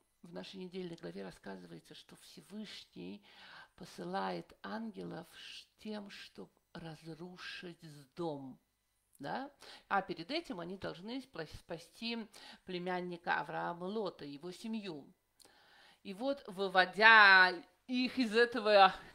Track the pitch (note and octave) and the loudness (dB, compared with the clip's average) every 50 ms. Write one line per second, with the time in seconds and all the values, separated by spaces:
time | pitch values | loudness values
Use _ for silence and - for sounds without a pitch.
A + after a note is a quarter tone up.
0 | _ _ _ _ - E3+ E3+ F#3 F#3 - G3+ F#3+ F#3 F3+ F3 F#3+ F3+ E3+ E3+ E3 | _ _ _ _ -20 -16 -14 -14 -14 -12 -14 -14 -14 -12 -10 -10 -10 -10 -10 -12
1 | E3+ F3 E3+ G3 G3 F#3 - - - G3 F#3+ F#3 F3+ E3 E3+ D#3+ - - D3+ - | -12 -14 -12 -12 -14 -14 -16 -16 -16 -16 -14 -14 -16 -18 -18 -20 -20 -20 -20 -20
2 | - - D#3+ - - - - C#3+ D3 D3+ G3 G#3+ G#3+ - - - - - _ F3+ | -20 -20 -20 -20 -20 -20 -20 -20 -20 -16 -14 -12 -12 -12 -14 -16 -18 -18 _ -14
3 | F3 F#3 G#3 G#3 - - - - - - - - - - _ - F3+ - - F#3 | -12 -12 -12 -14 -16 -20 -20 -20 -20 -20 -20 -20 -20 -20 _ -20 -18 -16 -14 -12
4 | F3 F3 F#3 G3 F#3+ F#3+ F3+ E3+ - - - - - G3 G#3 A3+ A3+ A3 F#3 F#3+ | -8 -6 -4 -4 -4 -4 -6 -8 -10 -12 -18 -16 -12 -10 -10 -10 -10 -10 -10 -10
5 | F3 E3+ E3+ D#3+ F3 - - - - - - - - - _ _ - G#3+ G#3+ G#3 | -10 -10 -10 -12 -14 -16 -18 -20 -18 -18 -18 -18 -20 -20 _ _ -12 -12 -10 -10
6 | G3+ G3 - - - - - - F#3 - _ _ _ _ - E3+ E3 E3 D#3 - | -12 -14 -16 -18 -20 -18 -18 -18 -18 -18 _ _ _ _ -16 -14 -14 -14 -14 -14
7 | D#3+ E3 D#3 D3+ F3 F3+ F3+ F3 - - - - F#3 F3 E3 - E3 D#3+ C#3+ D3 | -14 -16 -14 -14 -14 -14 -14 -14 -14 -12 -12 -12 -12 -14 -16 -16 -18 -20 -18 -20
8 | - - _ F3 E3+ D#3+ D3 C#3 C3+ C3 - - _ _ _ _ _ _ _ _ | -20 -16 _ -6 -4 -4 -4 -6 -8 -12 -14 -16 _ _ _ _ _ _ _ _
9 | _ _ - - C3+ D3+ F#3 A#3+ C4+ C#4+ - _ - - - - - _ G3 G3 | _ _ -16 -12 -8 -6 -6 -6 -6 -10 -14 _ -20 -20 -20 -20 -6 _ -2 0
10 | F#3+ - E3+ D#3+ E3+ F3+ C#4+ E4+ E4 - G#3+ F3 E3+ F3 G3 F#3 - E3 D3+ E3+ | 0 -2 -8 -10 -8 -6 -6 -6 -6 -6 -10 -10 -8 -10 -10 -8 -8 -10 -10 -10
11 | F#3 A3+ B3 C4+ B3+ - - E3 D#3 - - - - - F#3 D#3 - - - - | -10 -10 -10 -10 -10 -12 -12 -12 -12 -10 -12 -16 -12 -12 -12 -12 -12 -18 -14 -8
12 | A3+ A#3 A#3 A3+ G#3 - - - - - - - _ - F3+ F3 F3 F#3 F3+ F3+ | -6 -6 -6 -6 -8 -10 -16 -20 -20 -20 -20 -18 _ -10 -8 -6 -4 -4 -4 -4
13 | F3+ F3+ F3 E3+ - F3+ E3 E3 D3+ D#3+ D#3+ E3 E3+ E3+ F3 E3+ F3+ F#3+ G#3+ A3+ | -4 -6 -10 -8 -2 -2 -2 -2 -2 -4 -6 -6 -4 -6 -6 -6 -8 -6 -6 -4
14 | G3 E3+ - - D#3+ C#3+ C#3+ C#3 E3+ F3+ F3+ - - A3 A3 A3 G3 F#3+ D#3 C#3+ | -6 -6 -8 -10 -12 -14 -14 -12 -12 -14 -14 -12 -10 -8 -8 -8 -8 -10 -10 -12
15 | C3+ F3+ - _ _ _ _ _ - - _ - _ _ - - - - - _ | -14 -18 -20 _ _ _ _ _ -20 -20 _ -20 _ _ -20 -20 -20 -20 -20 _
16 | - G3 F#3+ F#3+ B3+ C#4 C#4 C#4 - G#3+ F3+ F#3 G3 F#3 F3+ F#3 F3+ F3+ E3+ F#3+ | -14 -14 -10 -4 -4 -4 -4 -4 -8 -12 -6 -4 -4 4 6 6 6 6 4 8
17 | A3 A3+ A3+ G#3+ G#3 G3 F#3+ F#3 F#3 F#3 F3+ E3+ - - _ _ _ - B3+ B3 | 10 12 12 12 12 12 12 10 10 8 6 0 -8 -16 _ _ _ -4 -2 -2
18 | B3+ A#3 - C4 B3 G#3+ G#3 A3+ A#3+ A#3 B3+ A#3 G#3 G#3+ G#3 G3 F#3+ F#3+ - - | -2 -2 0 0 0 2 4 4 4 4 2 0 4 6 10 10 10 8 8 2
19 | - - | -10 -16